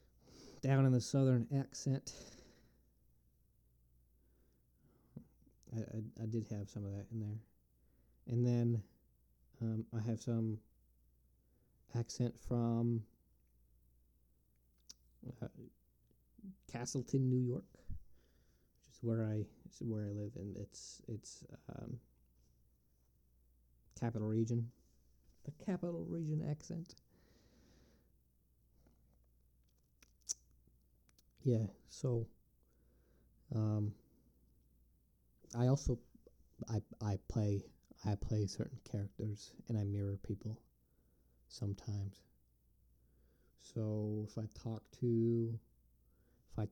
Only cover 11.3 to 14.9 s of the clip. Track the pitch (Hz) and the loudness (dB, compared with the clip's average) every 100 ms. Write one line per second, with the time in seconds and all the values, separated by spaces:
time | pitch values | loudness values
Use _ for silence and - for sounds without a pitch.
11.3 | _ _ _ _ _ - 120 117 - 123 | _ _ _ _ _ -6 -4 -2 0 0
12.3 | - - 120 117 117 117 113 - _ _ | -2 0 2 4 4 4 2 -2 _ _
13.3 | _ _ _ _ _ _ _ _ _ _ | _ _ _ _ _ _ _ _ _ _
14.3 | _ _ _ _ _ - | _ _ _ _ _ -20